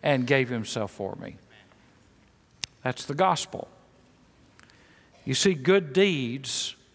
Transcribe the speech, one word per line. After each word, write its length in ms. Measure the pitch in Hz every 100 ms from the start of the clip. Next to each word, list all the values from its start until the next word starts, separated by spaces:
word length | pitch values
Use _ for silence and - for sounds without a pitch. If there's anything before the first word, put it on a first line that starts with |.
and 240 | 156 139 123
gave 220 | 135 123
himself 440 | 120 107 - 104
for 220 | - 98 -
me. 200 | 98 - _ 107 101 _ _ _ _ _ _ _ _ _ - _
That's 220 | 127 127
the 100 | -
gospel. 540 | 143 185 165 - - - - _ _ _ _ _ _ _ _ - - - - _ _ -
You 80 |
see, 180 | 131 202
good 400 | 165 131 196 160
deeds 840 | 139 196 156 123 131 131 - - - _